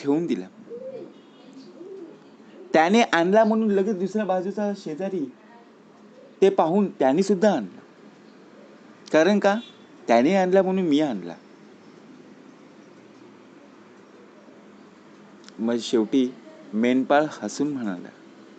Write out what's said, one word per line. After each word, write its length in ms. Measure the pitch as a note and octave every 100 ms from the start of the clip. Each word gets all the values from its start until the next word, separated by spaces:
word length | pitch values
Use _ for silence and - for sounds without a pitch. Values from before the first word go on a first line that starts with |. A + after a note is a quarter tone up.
ठेवून 260 | C#3+ D3 F3
दिला. 200 | G#2+ F#2 - - A#4+ C5 B4+ F4+ - - - - - F4+ E4+ F4+ F#4+ D#4+ - - - - - -
त्याने 300 | D#3+ E3 A3
आणला 420 | A#3 E3 E3+ G#3
म्हणून 260 | A3 A3 A3
लगेच 280 | G3 G3 F3+
दुसऱ्या 260 | F#3 G#3+
बाजूचा 480 | G3 F#3 F3+ G3+ G#3 G3
शेजारी 560 | E3 D3+ F#3+ F#3 C3 - - - - - - - - - - -
ते 80 | F#3+
पाहून 400 | F#3+ E3 G3 F#3+
त्याने 320 | - C3 D3
सुद्धा 300 | G3 F#3+ G#3
आणला. 280 | D#3+ F#2+ - - - - - - - - - - - - - -
कारण 260 | D3+ E3 G#3
का? 180 | G3 G#3 - - - - -
त्याने 260 | A#2 C3+
आणला 280 | F#3+ F#3 F#3+
म्हणून 220 | F#3 F#3+
मी 160 | F3 C#3+
आणला. 340 | D3+ G#2 F2 D#2+ - - - - - - - - - - - - - - - - - - - - - - - - - - G3 F#3+ D#3+ - - G3+ G#3 - - - - - - - - -
मग 180 | A2+ A#2
शेवटी 540 | G#2+ A#2+ G#2+ C3+ B2+ - - - -
मेंढपाळ 500 | G#2+ A#2+ B2+ B2 D3 D#3
हसून 380 | - G#2+ - C#3+
म्हणाला, 400 | C#3 A2 F2 F2 - - - -